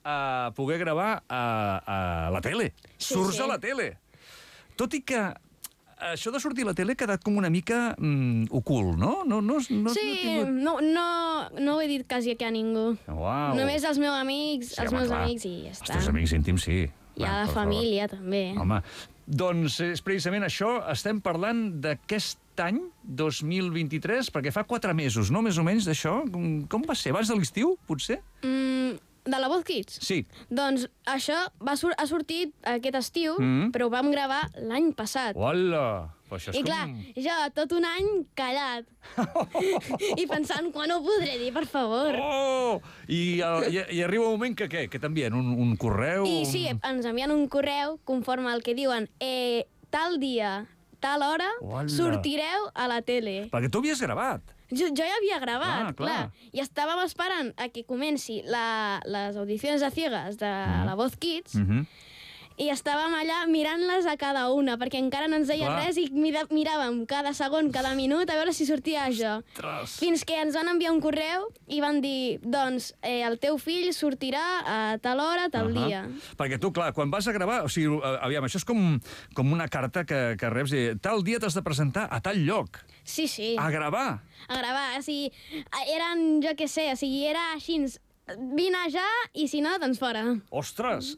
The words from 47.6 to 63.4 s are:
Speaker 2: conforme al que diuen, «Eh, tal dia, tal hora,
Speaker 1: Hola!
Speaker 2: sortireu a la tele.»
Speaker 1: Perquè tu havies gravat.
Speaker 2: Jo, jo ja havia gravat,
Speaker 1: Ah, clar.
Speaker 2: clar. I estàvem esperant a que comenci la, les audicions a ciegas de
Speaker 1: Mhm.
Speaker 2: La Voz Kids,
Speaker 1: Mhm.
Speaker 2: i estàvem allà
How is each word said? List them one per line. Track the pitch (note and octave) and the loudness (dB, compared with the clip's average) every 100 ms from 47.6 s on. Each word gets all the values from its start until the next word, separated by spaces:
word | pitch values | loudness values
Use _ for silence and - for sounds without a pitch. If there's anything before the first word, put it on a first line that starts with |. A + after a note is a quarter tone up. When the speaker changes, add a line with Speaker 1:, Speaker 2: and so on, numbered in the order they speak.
| C#4+ C#4+ C#4+ D#4 | 2 0 -2 -4
Speaker 2:
conforme | - C4 B3+ B3+ B3 | -2 -2 0 0 0
al | A#3+ | -2
que | A#3 A#3+ | -2 0
diuen, | C4+ A#3 G#3+ - | 2 0 -2 -6
«Eh, | C4 B3+ B3 A#3 - _ - | -4 -2 0 0 -2 _ -4
tal | D4 E4+ E4 | -2 0 0
dia, | C4+ A#3+ G3+ G3 A3 - _ - | 0 0 -2 -4 -8 -18 _ -6
tal | C4+ D4 | -2 2
hora, | C#4+ D#4+ F#4 A#4+ | 2 0 -2 -4
Speaker 1:
Hola! | G2 A#2+ D4+ | -6 -4 -2
Speaker 2:
sortireu | D4 E4+ - D4 D4+ D#4 G4 G#4 | 0 2 2 0 -2 0 -2 -2
a | - B3 | -2 -2
la | A#3 | 0
tele.» | A#3+ B3 G#3+ F#3+ A3 | 0 0 0 -4 -4
Speaker 1:
Perquè | A#2+ B2+ | -2 0
tu | G#3+ | 0
havies | D4 C4+ | 0 0
gravat. | F3 C3 B3+ C#3+ - - - | -2 -2 -2 -2 -8 -18 -6
Speaker 2:
Jo, | B3+ F4 | 0 0
jo | C#4 E4 | 0 0
ja | G#4+ | 0
havia | G#4 E4+ | 0 0
gravat, | B3 B3 F4+ C4 | -2 -2 0 0
Speaker 1:
Ah, | G#3 | -2
clar. | C3 D4 D#4 G#2+ | -2 -2 -2 -4
Speaker 2:
clar. | - A#3+ | -10 -10
I | C4 | -6
estàvem | C#4 C#4+ D4 F4 F4+ | -4 -2 0 0 -2
esperant | - F#4 F4+ B3 - | -2 -2 -2 -4 -4
a | A#3+ | -8
que | A#3 A#3 | -8 -6
comenci | B3+ D4+ C#4+ - A3 | -2 0 -2 -2 -6
la, | D3 A#3+ A3+ A3 G#3 G3 - | -4 -2 0 0 -2 -2 -4
les | G3+ G3+ G#3 | -4 -4 -4
audicions | G3+ G#3+ C#4+ D4 C#4 | -4 -2 0 2 2
a | |
ciegas | D4+ D#4+ G#3 F3+ G#3 | 0 -2 -2 -4 -4
de | G#3 | -2
Speaker 1:
Mhm. | G3 G3 F3 F#3+ | -2 0 0 0
Speaker 2:
La | F#3+ | 0
Voz | B3+ - | -2 -2
Kids, | E4+ E4 - G#3+ | -4 -4 -2 0
Speaker 1:
Mhm. | G3+ C3+ D3+ - - - - - - - | 2 2 0 -8 -20 -20 -20 -20 -14 -4
Speaker 2:
i | D4 | -2
estàvem | C#4 D4 D4 D#4+ | 0 0 0 2
allà | D#4+ D#4+ E4+ | 0 0 0